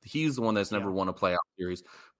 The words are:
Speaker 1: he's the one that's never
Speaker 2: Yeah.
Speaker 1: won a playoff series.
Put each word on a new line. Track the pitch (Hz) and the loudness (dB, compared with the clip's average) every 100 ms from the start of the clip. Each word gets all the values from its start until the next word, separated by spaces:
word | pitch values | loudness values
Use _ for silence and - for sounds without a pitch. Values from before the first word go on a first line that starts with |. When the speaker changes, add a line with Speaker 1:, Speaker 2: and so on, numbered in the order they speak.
Speaker 1:
he's | - 151 156 127 | -6 0 0 2
the | |
one | 113 104 | 2 2
that's | 95 | 2
never | 104 98 | -2 0
Speaker 2:
Yeah. | 95 | 0
Speaker 1:
won | 92 | -2
a | |
playoff | - 95 87 - - | 0 2 2 -2 -6
series. | 90 90 - - - | -6 -6 -10 -20 -20